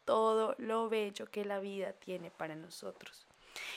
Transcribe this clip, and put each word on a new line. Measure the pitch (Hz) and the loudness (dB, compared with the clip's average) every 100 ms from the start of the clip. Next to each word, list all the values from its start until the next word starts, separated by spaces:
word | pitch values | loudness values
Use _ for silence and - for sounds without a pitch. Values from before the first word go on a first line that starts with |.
todo | - 220 220 220 220 - | 4 6 6 6 4 0
lo | 226 226 226 | 0 0 2
bello | 220 208 208 214 | 0 0 -4 -8
que | 208 202 | -4 -2
la | 202 | -2
vida | 202 196 185 | -2 -4 -4
tiene | 190 - 180 170 | -6 -8 -8 -8
para | - 160 156 | -6 -6 -6
nosotros. | 170 - 196 - - - - _ - - - | -12 -10 -10 -10 -14 -18 -20 _ -14 -10 -8